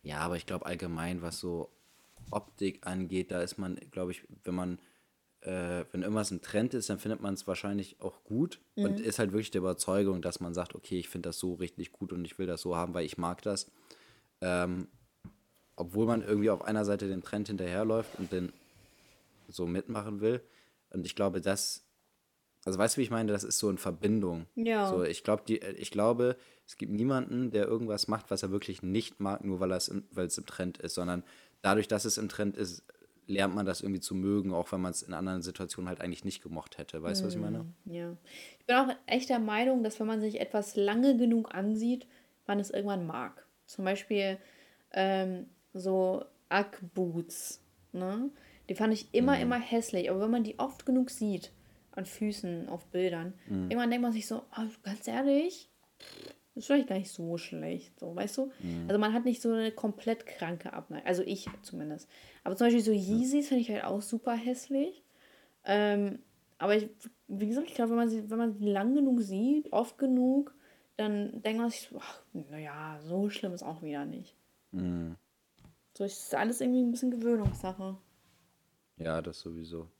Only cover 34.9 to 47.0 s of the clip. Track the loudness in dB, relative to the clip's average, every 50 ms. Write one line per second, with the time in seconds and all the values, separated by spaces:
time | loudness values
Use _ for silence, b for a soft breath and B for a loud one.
34.9 | -2 -6 -6 -6 -6 -4 -2 -2 -2 -4 -4 -6 -6 -8 -8 -8 -6 -6 -6 -6
35.9 | -6 -4 -4 -6 -6 -4 -6 -6 -6 -6 -12 -10 -10 -10 -10 -12 -12 -14 -12 -8
36.9 | -8 -6 -2 -2 -2 0 -2 -2 -4 -2 -4 -2 -4 -4 -6 -10 -14 _ _ -10
37.9 | -8 -8 -8 -8 -10 -14 B B B B B B B B _ 4 6 6 6 4
38.9 | 2 -4 -2 0 0 0 2 2 2 2 2 2 2 4 4 4 4 4 2 0
39.9 | 0 -2 -2 0 0 0 0 -2 0 -2 -4 0 0 -2 -2 0 0 2 2 4
40.9 | 4 6 8 8 8 8 6 6 6 4 2 0 -4 -2 0 0 0 2 2 0
41.9 | 0 -2 -4 b b b b b b b _ 0 0 0 0 0 -2 -2 0 0
42.9 | 0 -2 -2 -4 -4 -4 -6 -8 -10 -14 -20 _ _ _ _ -14 -8 -4 -2 0
43.9 | -2 -2 -2 0 0 2 2 0 -2 -4 b b b b b b b b b _
44.9 | 0 2 4 4 4 2 2 0 -2 -6 -8 -12 -18 _ _ _ _ -4 0 2
45.9 | 4 4 4 4 2 0 -4 -8 _ _ _ _ 2 2 2 2 -4 -14 -16 -8
46.9 | _ -2